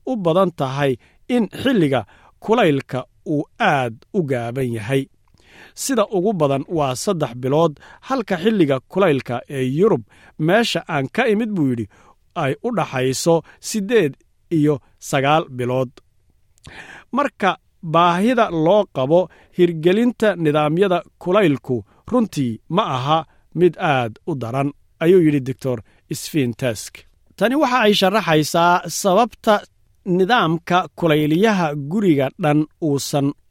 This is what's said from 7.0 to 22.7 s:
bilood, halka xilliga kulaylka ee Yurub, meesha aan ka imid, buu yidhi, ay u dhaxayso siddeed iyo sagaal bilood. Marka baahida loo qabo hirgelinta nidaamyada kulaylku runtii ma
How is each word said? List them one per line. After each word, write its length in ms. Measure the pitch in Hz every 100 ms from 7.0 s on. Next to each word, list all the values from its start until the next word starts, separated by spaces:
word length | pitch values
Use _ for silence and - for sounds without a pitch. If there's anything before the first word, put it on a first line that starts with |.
| - 175 135 123
bilood, 380 | 131 151 165 143 - -
halka 340 | - 262 202 180
xilliga 420 | 208 214 143 131
kulaylka 640 | _ 185 190 135 - 123 -
ee 140 | 139 127
Yurub, 380 | 143 214 143 - _ - -
meesha 440 | 156 214 233 170 -
aan 220 | 151 135
ka 140 | - 247
imid, 220 | 208 233
buu 180 | 190 139
yidhi, 160 | 117 107 _ _ _ _ 175
ay 180 | 139 -
u 60 | 240
dhaxayso 640 | 202 143 131 131 127 170 165 - -
siddeed 560 | - 220 196 233 147 - _ _ -
iyo 280 | 165 147 143 _ _
sagaal 440 | - 143 135 160 165
bilood. 420 | 123 123 127 127 - _ _ _ _ _ _ - - - - -
Marka 480 | 247 285 - 185 160 _ _
baahida 680 | 165 165 175 175 226 240 196
loo 320 | 170 156 208 190
qabo 360 | 139 131 170 170 _ _ -
hirgelinta 800 | 175 160 165 202 247 - 214 175
nidaamyada 640 | 156 151 151 165 202 170 - _
kulaylku 680 | 175 202 180 131 - 120 - _ -
runtii 520 | 247 214 151 123 110
ma 140 | -